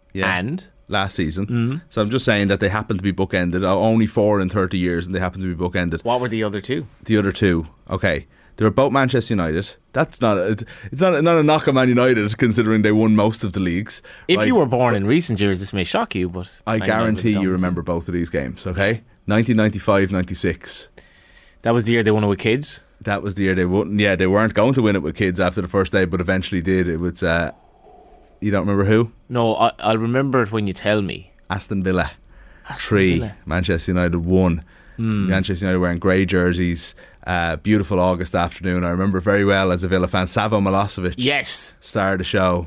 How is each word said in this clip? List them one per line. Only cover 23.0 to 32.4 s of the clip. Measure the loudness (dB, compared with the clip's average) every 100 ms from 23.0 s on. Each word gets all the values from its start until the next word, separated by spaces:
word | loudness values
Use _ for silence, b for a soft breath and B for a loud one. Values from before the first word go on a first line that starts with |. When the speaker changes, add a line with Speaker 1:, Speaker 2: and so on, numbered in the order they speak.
Speaker 1:
That | -6 -4
was | -4
the | -2
year | 0 2
they | 2
won. | 0 0 0
Yeah, | 2
they | 2 2
weren't | 2 2
going | 2 2
to | 2
win | 2
it | 2
with | -2 -2
kids | -2 0
after | 0 -2
the | -2
first | -2 0
day, | 2
but | 0 0
eventually | 0 -2 -2 -4
did. | 0 0 0
It | -2
was, | -4 -2
uh, | 0 0 -2 -8 _ _ -20 -20 -20 -20 _ -6
you | -2
don't | 0 0
remember | 2
who? | 4 4 2 -4 -6
Speaker 2:
No, | -2 0 2
I, | 0 0
I'll | 0 0
remember | 0 0 0 0
it | 0
when | -2 -2
you |
tell | -2 0 0
me. | 0 -6 -14 _ -8
Speaker 1:
Aston | -6 -4 -4
Villa | 0 0 0 -6 -20 b